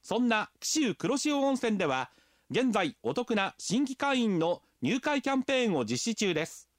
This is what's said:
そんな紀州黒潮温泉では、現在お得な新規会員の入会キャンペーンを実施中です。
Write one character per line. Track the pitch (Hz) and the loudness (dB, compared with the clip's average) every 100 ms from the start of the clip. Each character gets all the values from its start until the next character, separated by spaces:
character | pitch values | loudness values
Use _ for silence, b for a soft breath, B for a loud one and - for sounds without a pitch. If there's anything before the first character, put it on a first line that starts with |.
そ | - 208 | -2 0
ん | 247 | 2
な | 220 196 _ | 2 -2 _
紀 | - | -4
州 | 311 269 170 | 0 0 0
黒 | 233 277 | 0 0
潮 | 302 285 | 0 0
温 | 277 | 2
泉 | 262 240 208 | 0 0 0
で | 170 | 0
は、 | 131 127 b b b b | 0 -2 b b b b
現 | 208 254 | 0 2
在 | 214 175 - | 2 0 -2
お | 113 | -4
得 | 160 247 220 | -2 0 0
な | 196 - | 0 -4
新 | - 208 | -4 0
規 | 277 269 | 0 -2
会 | 285 262 | 0 2
員 | 226 180 | 2 2
の | 160 175 _ _ | 0 -2 _ _
入 | 123 240 | -2 0
会 | 302 285 | 0 -2
キ | 277 | 0
ャ | 269 | -2
ン | |
ペ | 254 269 240 | 0 0 2
ー | |
ン | 165 | 0
を | 110 | 0
実 | 175 - | -2 -2
施 | 226 | -2
中 | 202 | 0
で | 156 165 | 0 -4
す。 | - - | -8 -20